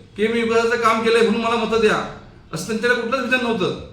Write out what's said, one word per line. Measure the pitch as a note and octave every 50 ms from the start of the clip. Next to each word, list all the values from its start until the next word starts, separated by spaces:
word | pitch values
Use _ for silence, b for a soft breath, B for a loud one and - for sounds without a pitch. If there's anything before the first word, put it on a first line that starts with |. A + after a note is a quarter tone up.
| - - -
की | G3 G#3 A3+
"मी | A#3 A#3 A3+
विकासाचं | A3 A3+ A3+ A3+ A3+ A#3+ A#3
काम | A#3 A3 A3 A3+ G#3
केलंय | A3+ A3+ A#3 G#3+
म्हणून | G3+ G#3+ A#3
मला | A3+ A3+ A#3+
मतं | A3+ A3 F#3+ A3 A3+
द्या", | G#3+ G#3 F3+ D3+ - - - - - - - - - - -
असं | D#3 F#3
त्यांच्याकडे | G3+ A3 G#3 A#3 A#3+ B3 A#3+
कुठलंच | A3 G#3 C4 C4+ B3
विजन | A#3 C4 B3 A#3+
नव्हतं. | A#3 G#3+ F#3+ F3+ C#3+ - - - -